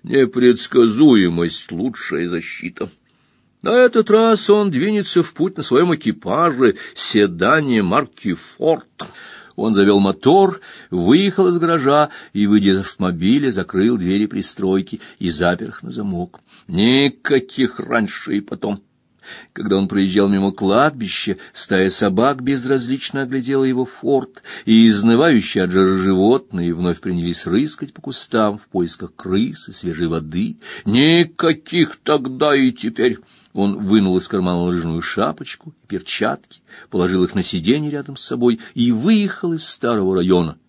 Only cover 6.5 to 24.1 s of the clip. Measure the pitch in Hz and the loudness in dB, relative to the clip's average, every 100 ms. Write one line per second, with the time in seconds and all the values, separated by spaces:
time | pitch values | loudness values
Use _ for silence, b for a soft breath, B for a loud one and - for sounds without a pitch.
6.5 | 127 120 - B - - 110 104 85 95 | 2 2 2 B -6 0 2 2 0 0
7.5 | 156 143 117 92 117 139 - 104 85 - | 2 2 0 2 0 -2 -8 -6 -6 -10
8.5 | - 156 156 _ _ - B B B B | -4 -2 -2 _ _ -18 B B B B
9.5 | - 107 101 98 101 98 95 131 190 196 | -4 0 4 4 4 2 2 4 4 4
10.5 | - B B B 90 87 151 196 185 185 | 0 B B B -2 4 4 2 2 0
11.5 | 175 165 165 135 147 151 B B 101 104 | 2 0 0 2 2 0 B B -2 2
12.5 | 104 98 95 98 - 92 85 90 139 139 | 4 4 0 -4 -6 -4 -2 0 0 0
13.5 | 104 87 95 110 117 90 98 104 98 98 | -4 -4 0 0 0 0 0 -2 -4 -8
14.5 | - 95 95 92 - B B 90 80 87 | -4 -2 -2 -2 -14 B B -6 0 0
15.5 | 90 113 - 120 123 104 87 90 - b | -2 -8 -14 -14 -10 -6 -6 -8 -14 b
16.5 | b - 87 110 131 139 - - 139 127 | b -8 0 2 4 2 -2 -2 -2 -2
17.5 | - 123 - - 117 101 - - 104 104 | -4 -4 -4 -4 -2 -2 -6 -6 -6 -6
18.5 | - 107 101 _ _ _ _ B B B | -8 -6 -8 _ _ _ _ B B B
19.5 | - 101 98 98 98 95 95 101 98 98 | -10 -2 0 0 0 0 2 2 2 0
20.5 | 95 95 107 151 139 101 - - 92 B | -2 0 2 2 -2 -8 -6 -6 -8 B
21.5 | - - 95 95 - 104 92 127 135 127 | -12 -2 0 0 0 0 2 0 0 -4
22.5 | 135 127 135 120 135 - 139 127 135 123 | -4 -2 -2 -2 -6 -6 -6 -6 -6 -2
23.5 | 135 135 127 127 - 135 | 0 0 -2 -4 -6 -2